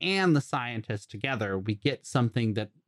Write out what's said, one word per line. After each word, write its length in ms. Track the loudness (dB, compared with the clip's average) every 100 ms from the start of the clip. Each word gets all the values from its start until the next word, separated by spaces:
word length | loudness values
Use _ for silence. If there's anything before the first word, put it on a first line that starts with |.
and 360 | -2 2 4 4
the 40 |
scientists 640 | 2 -4 -4 -6 -6 -6 -8
together, 520 | -6 -4 -2 -2 -2
we 160 | -2
get 320 | -2 -2 -2 -2
something 480 | 0 0 2 0
that 160 | -2 -6 _